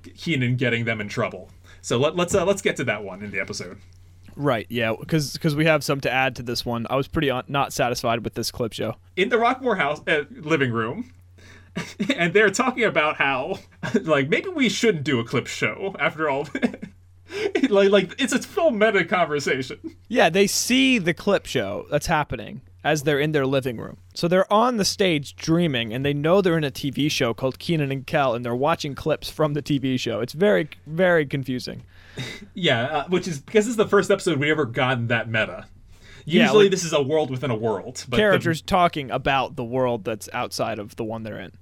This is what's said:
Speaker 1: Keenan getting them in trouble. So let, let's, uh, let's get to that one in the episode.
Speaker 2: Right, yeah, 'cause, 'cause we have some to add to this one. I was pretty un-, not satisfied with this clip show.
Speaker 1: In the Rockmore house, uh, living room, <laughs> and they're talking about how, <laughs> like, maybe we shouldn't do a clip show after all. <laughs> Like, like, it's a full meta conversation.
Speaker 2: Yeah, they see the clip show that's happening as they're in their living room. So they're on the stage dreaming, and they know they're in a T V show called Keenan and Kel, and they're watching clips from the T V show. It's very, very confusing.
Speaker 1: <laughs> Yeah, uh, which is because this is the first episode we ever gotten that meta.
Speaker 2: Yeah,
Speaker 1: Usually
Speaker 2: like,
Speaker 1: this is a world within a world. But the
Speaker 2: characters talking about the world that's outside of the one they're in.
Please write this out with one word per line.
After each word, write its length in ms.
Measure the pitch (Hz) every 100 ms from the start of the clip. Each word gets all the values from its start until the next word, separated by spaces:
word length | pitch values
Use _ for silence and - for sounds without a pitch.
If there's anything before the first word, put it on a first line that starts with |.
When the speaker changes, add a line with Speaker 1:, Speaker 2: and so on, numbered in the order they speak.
| - -
Speaker 1:
Keenan 400 | - 147 123 123
getting 300 | 127 117 117
them 160 | 110
in 80 | 104
trouble. 400 | - 98 95 - - - -
So 160 | - 127
let, 180 | 147 175
let's, 180 | 175
uh, 120 | 202 180
let's 160 | 196
get 160 | 190 -
to 60 | 123
that 180 | 107
one 180 | 101 92
in 100 | 104
the 80 | 98
episode. 380 | 95 101 90 - - - - - - -
Speaker 2:
Right, 320 | 143 120 -
yeah, 240 | 117 113 113 147
'cause, 280 | 160 143 -
'cause 180 | 170 147
we 100 | 160
have 180 | 156
some 160 | 139 139
to 100 | 135
add 240 | 127 131 127
to 60 |
this 200 | 120 117 -
one. 200 | 117 117
I 60 | 131
was 120 | 139
pretty 220 | - 147
un-, 120 | 127 -
not 260 | 143 120
satisfied 500 | - 127 117 120 117
with 120 | 107 -
this 160 | 110
clip 200 | - 117
show. 240 | - 107 - - -
Speaker 1:
In 140 | 196
the 80 | 233
Rockmore 400 | 233 254 254 196
house, 220 | 147 151 -
uh, 160 | 156 143
living 400 | 120 151 160 131
room, 400 | 113 110 170 247 - - - - -
<laughs> 520 | - - - - 196 175
and 180 | 175
they're 180 | 190 214
talking 320 | 196 254 247
about 340 | 214 165 151 147
how, 420 | 143 131 147 190 - _
<laughs> 220 | 139 208
like, 260 | 160 147 139
maybe 200 | 247 381
we 200 | 349 254
shouldn't 340 | - 233 170
do 160 | 139 127
a 40 |
clip 240 | 117 135 107
show 480 | - 120 - 98 -
after 300 | 147 147 156
all. 180 | 139 147
<laughs> 40 | 269 220 - - - - - - 392 415 359 262
Like, 200 | 202 196
like, 240 | 196 175 -
it's 100 | 262
a 80 | 254
full 300 | - - 330
meta 320 | 220 214 196
conversation. 920 | 175 - 165 147 135 135 127 - - - -
Speaker 2:
Yeah, 220 | 240 190
they 180 | 175 202
see 500 | - - 254 269 247
the 160 | 170
clip 320 | 160 - 190 -
show 400 | 131 98 101 -
that's 160 | 147 -
happening 540 | 160 147 123 104 139 - - 143
as 180 | 156
they're 160 | 143 143
in 140 | 151
their 120 | 147 135
living 300 | 135 127 110
room. 220 | - - -
So 160 | - 175
they're 220 | 185 190
on 260 | 208 240 240
the 80 | 185
stage 500 | - 196 156 139 -
dreaming, 580 | - 165 175 127 117
and 120 | 117 139
they 80 |
know 280 | 143 147 190
they're 160 | 185 165
in 60 |
a 80 | 147
T 180 | - 143
V 200 | 131 147
show 240 | - 123
called 260 | 113 131 -
Keenan 320 | - 165 139
and 160 | 135 127
Kel, 260 | 160 135
and 120 | 120 123
they're 100 | 120
watching 400 | 143 170 151 131
clips 340 | 156 147 -
from 260 | - 151 147
the 60 |
T 160 | - 143
V 200 | 131 127
show. 240 | - 107
It's 100 | 123
very, 380 | 147 202 190 160 - -
very 400 | 160 185 170 147
confusing. 580 | 143 131 127 - - - - - -
Speaker 1:
<laughs> 80 | 127 - -
Yeah, 300 | - 170 120 131
uh, 220 | 151 160
which 180 | 180 185
is 140 | 147
because 240 | - 214 208
this 60 |
is 60 | 226
the 100 | 202
first 200 | 202 196
episode 300 | 196 - 147
we 100 | 147
ever 160 | 151 135
gotten 420 | 120 127 127 117
that 200 | 117 110
meta. 380 | 110 101 92 - - - - - -
Speaker 2:
Yeah, 200 | - 170
Speaker 1:
Usually 220 | 147 214 202
Speaker 2:
like, 60 |
Speaker 1:
this 140 | 185 170
is 80 |
a 80 | 156
world 280 | 135 156 147
within 220 | 127 139
a 40 | 110
world. 500 | 113 101 113 135 -
But 80 | 160
the 60 |
Speaker 2:
characters 400 | 214 185 165 160
talking 500 | - 190 175 160 135
about 460 | 117 135 135 120 135
the 80 | 117
world 400 | 127 127 120 95
that's 240 | 110 -
outside 480 | 120 110 - 117 107
of 160 | 104 -
the 80 |
one 200 | 113 113
they're 180 | 110 107
in. 100 | 90 -